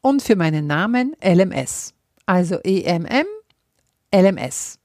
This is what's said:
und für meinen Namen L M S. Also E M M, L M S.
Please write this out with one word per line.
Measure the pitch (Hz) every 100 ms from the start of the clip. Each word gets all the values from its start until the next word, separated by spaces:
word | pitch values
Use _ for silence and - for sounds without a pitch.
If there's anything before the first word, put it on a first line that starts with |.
und | 175 180
für | - 208
meinen | 165 156 147
Namen | 147 202 247 254 320
L | 196 175
M | 185
S. | 139 131 - - _ _ _ -
Also | 180 175 185
E | - 190
M | - 170
M, | 170 247 359 427 _ _ _ _ _ _ _
L | 202
M | 190 185
S. | 131 - - -